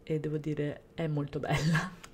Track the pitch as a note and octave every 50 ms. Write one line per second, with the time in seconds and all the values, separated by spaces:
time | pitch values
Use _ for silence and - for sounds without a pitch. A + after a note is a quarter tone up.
0 | - - D#3+ D3+ D3+ D3+ D3+ D3+ D3 D#3 D3 D3+ D3 D3 - - - - - -
1 | E3 D#3 D3+ D3 D3 D3 - C#3+ - - D3+ C3+ D3 E3 D#3+ D#3+ F3+ F#3+ - -
2 | - -